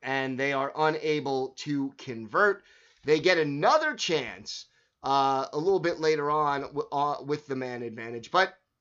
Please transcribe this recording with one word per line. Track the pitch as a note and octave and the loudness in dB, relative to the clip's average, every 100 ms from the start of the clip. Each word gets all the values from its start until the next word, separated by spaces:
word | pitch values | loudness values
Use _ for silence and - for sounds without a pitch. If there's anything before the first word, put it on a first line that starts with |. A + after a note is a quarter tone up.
and | B2+ C3+ C3+ B2+ | -4 -2 -2 -2
they | C#3 | 0
are | C#3 C#3 - | 0 -2 2
unable | D#3 D3+ D#3 D3+ C3+ C3+ C3 | 2 2 0 0 0 -2 -2
to | - D3+ C#3+ C3+ - | -6 -4 -4 -4 -8
convert. | - A2+ A2 E3 G#3 G3 - _ _ _ - | -12 -10 -2 2 4 2 -6 _ _ _ 2
They | D#3 | 4
get | E3 E3+ | 4 4
another | D3+ C#3+ G3+ D#4 D#4 | 2 2 4 4 2
chance, | B3+ - D#3 A#2 F#2 G#2 - - _ _ _ | -2 -2 -2 -2 -10 -14 -14 -16 _ _ _
uh, | C3+ C#3 C3+ C3+ C3+ | 0 2 2 2 -2
a | D3+ | -2
little | F3 F#3 | 2 2
bit | E3 D3+ | 2 0
later | D#3 D#3 D3 | 2 2 0
on | D3+ D3 C#3 | 0 0 0
w-, | C#3 C#3+ - | -4 -6 -4
uh, | C#3+ D3 C#3 | -2 0 -2
with | C#3 D3 C3+ | -4 -4 -4
the | C3 | -6
man | B2+ B2 | -4 -6
advantage. | A#2+ A2 A#2 A#2 A2+ | -8 -10 -10 -10 0
But | F3 F#3+ - _ _ | 2 2 -2 _ _